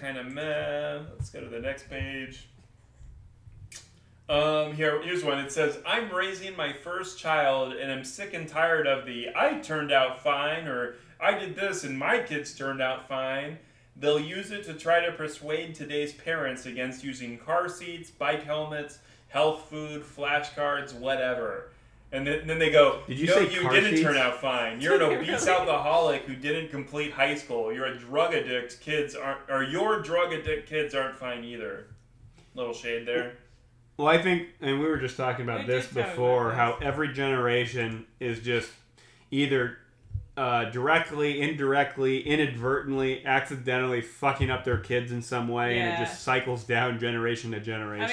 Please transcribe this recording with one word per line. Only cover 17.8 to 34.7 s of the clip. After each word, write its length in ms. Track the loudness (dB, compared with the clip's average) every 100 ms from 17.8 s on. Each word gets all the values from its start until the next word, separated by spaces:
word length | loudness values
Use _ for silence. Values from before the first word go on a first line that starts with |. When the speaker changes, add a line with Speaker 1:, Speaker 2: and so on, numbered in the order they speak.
| -12 -12 -14
Speaker 1:
bike 320 | -4 -2 -2
helmets, 560 | -2 -4 -4 -6 -8 -14 -20 -20 _
health 380 | 4 4 2 -8
food, 340 | -10 -8 -10
flashcards, 920 | -12 -6 0 0 0 -2 0 0 -4
whatever." 720 | -6 -2 0 0 -2 -4 -6 -12 -20 -20 -20 -8
And 120 | -4 -2
then, 200 | -2 -2
then 120 | 2
they 120 | 6
go, 300 | 10 8 6 -4
Speaker 2:
Did 120 | -2
you 80 | 4
Speaker 1:
"No, 60 |
Speaker 2:
say 160 | 6 6
Speaker 1:
you 80 | 2
Speaker 2:
car 100 | 4
Speaker 1:
didn't 180 | 6 6
Speaker 2:
seats? 100 | 4
Speaker 1:
turn 140 | 4 4
out 200 | 2 2
fine. 400 | 0 0 -2 -2
You're 140 | 4 6
an 60 |
Speaker 3:
<laughs> 160 | 6 4
Speaker 1:
obese 280 | 0 0 4
Speaker 3:
Really? 20 |
Speaker 1:
alcoholic 720 | 4 4 2 4 4 4 2
who 120 | -4 -6
didn't 340 | -2 -2 -2
complete 420 | -8 -6 -6 -4
high 220 | 0 0
school. 380 | 0 -4 -2 -2
You're 140 | -2 -4
a 120 | -6
drug 360 | -2 2 2
addict. 460 | 2 0 -4 -4 -12
Kids 320 | -4 -2 -2
aren't, 260 | -4 -6 -6 -2
or 120 | -2
your 380 | 0 0 2 0
drug 320 | 0 0 0
addict 360 | -2 -2 -4 -2
kids 260 | -4 -2
aren't 220 | -2 -4 -6
fine 260 | -8 -8
either." 440 | -8 -8 -8 -10 -14 -20 _ -20 -20 -20 -18
Little 200 | -8 -6
shade 320 | -6 -4 -4 -2
there. 260 | -2 -2 -8 -20 -20 _ _ _ 0
Speaker 2:
Well, 100 | 6
I 120 | 6
think, 280 | 6 2 0 -6
and 200 | 0